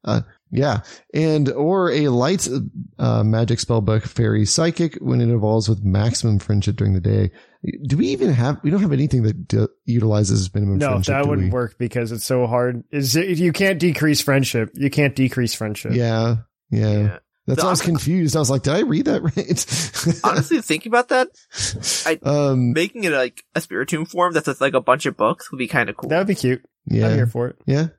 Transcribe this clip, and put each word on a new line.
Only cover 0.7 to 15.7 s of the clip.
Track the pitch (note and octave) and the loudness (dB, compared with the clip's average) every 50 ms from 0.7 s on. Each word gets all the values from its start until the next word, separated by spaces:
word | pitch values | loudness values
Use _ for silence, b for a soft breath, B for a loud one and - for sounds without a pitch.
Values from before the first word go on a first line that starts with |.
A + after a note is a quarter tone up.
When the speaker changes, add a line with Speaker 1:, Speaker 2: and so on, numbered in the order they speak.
| A#2 G#2+ B B B B B B - | 0 -2 B B B B B B -2
Speaker 1:
And, | C#3+ D#3 D#3+ D#3 D#3 C#3+ C3 | 0 0 2 2 2 2 0
or | - C#3 D3 D#3+ F#3+ G3 F#3 E3+ | 0 0 0 2 2 2 2 2
a | B2 C#3+ D3 C#3+ | 2 2 2 2
light, | B2 A#2+ B2 D3 F#3+ G3+ - - B2 C#3+ - - - - A#2+ - _ - | 2 2 2 2 0 -2 -2 -4 -4 -4 -6 -6 -10 -12 -14 -14 _ -2
uh, | B2 A#2+ A2+ A2 G#2+ | 0 0 2 2 2
magic | G#2+ A2 A2 A#2+ A2 A#2 - | 2 2 2 2 0 0 -2
spell | - - A#2+ A2+ | 0 0 0 0
book, | G#2 G2+ A2 A2 | 2 2 0 0
Fairy | - - - - A#2 G#2+ G#2+ G#2+ G#2+ | -2 -4 -2 0 0 2 2 2 2
Psychic, | G2 - - E3 E3+ E3 - E3+ D#3+ - | 0 0 0 0 0 0 0 -2 -2 -2
when | - - C3 B2 B2 | -4 -4 -2 0 2
it | A#2+ A#2 | 2 2
evolves | A#2+ A2+ G2+ G#2+ A2 A2+ G#2 G#2 | 2 2 2 2 2 2 2 0
with | A2 G2 | 0 0
maximum | G#2 F#2+ F#2 G2 G#2 A2+ A2+ - - A#2 G#2+ G2 | 2 0 2 2 2 0 0 0 0 0 0 0
friendship | - - G#2+ G2+ G2 G#2 G2 | 0 0 0 0 0 0 -2
during | - G2+ G2+ | 0 0 0
the | G2 F#2+ | 0 2
day. | E2+ G2+ G#2 G2+ G2 F#2 b b b b b b - - - - C#3+ | 2 2 2 2 0 0 b b b b b b -10 -8 -8 -8 -4
Do | C3 C3+ | -2 0
we | D#3 A#3+ F#4 | 0 2 0
even | G4+ F#4+ G4 G3+ | 0 0 2 2
have, | D3 A#2 A#2+ C3+ D3+ - | 2 2 2 0 -2 -2
we | - C#3 | -2 0
don't | E3+ G3+ | 0 2
have | G3+ F3+ | 2 2
anything | C#3+ C3 C#3+ D#3 - B2+ | 2 0 0 0 2 2
that | A2+ A2 G#2+ - F2+ - | 2 0 -2 -2 -4 -2
d-, | - A2 G#2+ - _ _ _ | 0 0 0 0 _ _ _
utilizes | - A#2 A#2+ A2 A2 G#2 G#2 G#2 F#2+ G#2 G#2 F#2+ F#2+ - | -2 0 2 2 2 2 2 2 2 2 0 -2 -2 -2
minimum | - G#2 G2 G2 | -2 0 0 0
Speaker 2:
No, | G2 - - | 0 0 0
Speaker 1:
friendship, | - - F#2 - C#3 | 0 0 0 0 0
Speaker 2:
that | C3+ | 0
Speaker 1:
do | C#3+ C#3+ | 0 0
Speaker 2:
wouldn't | D3 C#3+ F#2 F#2 | 0 0 0 0
Speaker 1:
we? | |
Speaker 2:
work | G2 B2+ B2 A2 - _ | 0 -2 -2 -4 -4 _
because | B2+ A#2 - B2 A#2 A2 | -6 -4 -2 -4 -4 -4
it's | A#2+ A2 - | -6 -8 -4
so | - C3 B2+ B2 | -2 0 0 0
hard. | A2+ A#2+ B2 B2 B2 B2 A#2+ - _ | 2 2 0 0 0 -2 -4 -10 _
Is | - D3 C#3 B2+ A#2+ | -4 -2 -2 0 0
it, | D#3+ F3 G3 F3+ D3+ | 0 0 0 0 2
you | F3+ F3 | 2 0
can't | D3+ - G3 F#3+ G3 D3+ | 2 2 0 0 2 2
decrease | E3 F3+ D3 - D3+ D#3 D3 C#3 | 2 0 2 2 2 2 2 2
friendship. | - - C3+ C3+ C3 - - A#2+ A2 G#2 - | 2 2 2 2 2 2 0 -2 -2 -2 -4
You | - C#3 C#3 | -2 -2 0
can't | - D3+ D3 C#3 - | 2 2 0 2 2
decrease | C3+ C3 B2+ - C3 B2 A2+ - | 2 0 0 2 0 -2 -2 -2
friendship. | - A2 G#2+ | -4 -6 -6